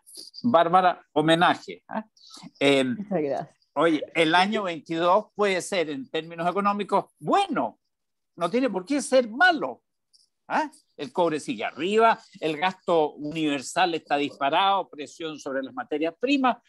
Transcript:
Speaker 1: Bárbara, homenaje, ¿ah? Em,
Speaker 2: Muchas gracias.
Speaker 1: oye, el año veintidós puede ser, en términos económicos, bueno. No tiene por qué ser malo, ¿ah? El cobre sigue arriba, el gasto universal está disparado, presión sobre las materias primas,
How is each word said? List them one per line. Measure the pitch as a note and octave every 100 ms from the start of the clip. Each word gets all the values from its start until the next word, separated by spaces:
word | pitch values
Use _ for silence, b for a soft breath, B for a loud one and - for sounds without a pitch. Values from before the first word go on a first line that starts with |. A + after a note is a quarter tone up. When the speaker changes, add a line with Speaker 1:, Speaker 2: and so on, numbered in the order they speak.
| B B B -
Speaker 1:
Bárbara, | B3 E3 E3+ F#3 F#3 - -
homenaje, | - D#3 E3 F3 C#3 - E2+ -
¿ah? | - A3 _ B B B -
Em, | C#3 C#3 C3 A#2+
Speaker 2:
Muchas | G3 F#3
gracias. | D3 C3 D#3+ _ _
Speaker 1:
oye, | - E3 D3+ - -
el | D#3+
año | E3+ F#3+ A3
veintidós | G3 E3 - E3 F3 G3 G#3 -
puede | G3+ F#3
ser, | D#3 G3 D#3
en | C#3+ C3
términos | D#3+ E3 E3+ E3+
económicos, | F3+ G3+ G3+ G3 G3+ - _
bueno. | D3+ E4+ G4 A3 A#2 - _ _ _ _ _ -
No | E3+
tiene | G#3+ C4
por | F#3 F3+
qué | C#4+
ser | A#3+ C4 A#3+
malo, | A3+ F4+ D#4+ C#3 A#2 _ _ _ _ _ _ -
¿ah? | B3 D4+ - _ -
El | C#3+
cobre | - E3+ D3+
sigue | - A2+
arriba, | A2+ - E3 G#3+ A3+ G#3+ - -
el | D#3 D3+
gasto | F3+ F#3 - E3+ D3+
universal | - D3 D#3 D#3 C#3+ B2 - F3
está | D#3+ - C#3+
disparado, | C#3+ - C#3 D#3 G3 G3 F3
presión | C#3+ C3+ - E3 D3
sobre | C#3+ C3+
las | C3+ B2+
materias | A#2+ D3+ D#3+ E3+
primas, | B3+ C#4+ B3+ -